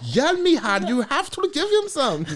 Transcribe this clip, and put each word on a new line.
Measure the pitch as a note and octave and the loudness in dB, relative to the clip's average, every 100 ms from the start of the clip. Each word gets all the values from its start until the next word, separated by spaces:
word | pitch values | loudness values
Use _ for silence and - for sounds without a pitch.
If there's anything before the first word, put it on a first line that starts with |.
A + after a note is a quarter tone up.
yeah, | - B2 D4 | 0 0 2
Mihad, | F4+ F4+ D#4+ A3 G3 G3 | 2 2 2 2 0 0
you | B3 | -2
have | G#3+ C#4+ G4 | 0 -2 -4
to | - F#4 | -4 -4
give | D4 G4+ | -2 2
him | G#4 G4+ | 2 2
some. | D#4 C4 D#3 E3 | -2 0 0 -4